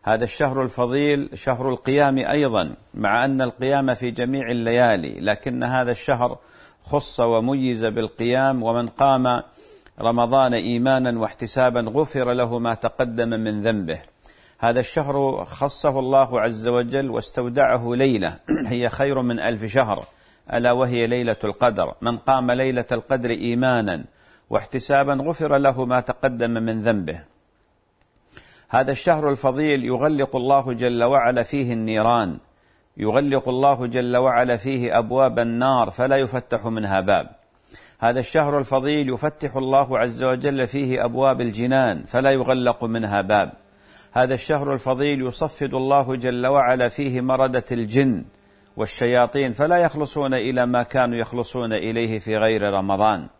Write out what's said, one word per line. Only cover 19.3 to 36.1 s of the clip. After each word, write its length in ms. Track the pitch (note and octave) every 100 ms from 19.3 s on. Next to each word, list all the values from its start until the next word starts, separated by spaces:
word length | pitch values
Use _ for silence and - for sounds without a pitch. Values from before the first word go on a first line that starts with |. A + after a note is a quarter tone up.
| A#2
ألف 260 | F#2 A2+ A2
شهر، 400 | A#2+ A#2 G2 - _ _ _ _
ألا 180 | A#2+ A#2+
وهي 360 | B2 B2+ A#2+ A#2
ليلة 300 | B2 A#2+ G#2+
القدر: 500 | G#2+ - B2 G2+ D#2 -
"من 160 | A#2 A2+
قام 340 | - C3+ B2
ليلة 340 | B2 C3 B2 A2+
القدر 380 | A#2+ - C3+ A#2+
إيماناً 760 | A#2 A#2+ A#2+ C3 B2 G#2 E2+ - _ _ _ _
واحتساباً 640 | A2+ - C3 - C#3 C#3
غفر 440 | C#3 C#3+ E3 D#3 C#3+
له 280 | C#3 B2+ B2+
ما 140 | B2+
تقدم 520 | B2+ B2 C3+ A#2+ A#2
من 300 | A#2 A2+ A2+
ذنبه". 380 | G#2+ G#2+ E2 E2 - _ _ _ _ _ _ _ _ _ _ - - _ _
هذا 220 | A#2+ C3+
الشهر 380 | C3 - D#3 D3+
الفضيل 560 | C#3 C3+ C3 D#3 C#3+ A#2+
يغلق 500 | B2 D3 D3 C3+ C3+
الله 380 | B2 C#3 C3
جل 300 | A#2+ B2 A#2+
وعلا 400 | A#2+ C#3 A#2+ B2+
فيه 300 | A2+ C#3+ B2
النيران، 640 | A#2 A2 A2 A2 A#2+ G2+ D#2 _ _ _ _ _ -
يغلق 520 | G#2 A#2 C#3+ C3+ B2+
الله 360 | B2+ C#3 C3+ B2
جل 320 | B2 B2 B2
وعلا 400 | C3 A#2+ B2 A#2+
فيه 400 | A#2 C3 A#2+ G#2
أبواب 420 | A2 B2+ C3 A#2
النار 520 | A#2 A#2 C3 C3 G#2+
فلا 260 | - B2+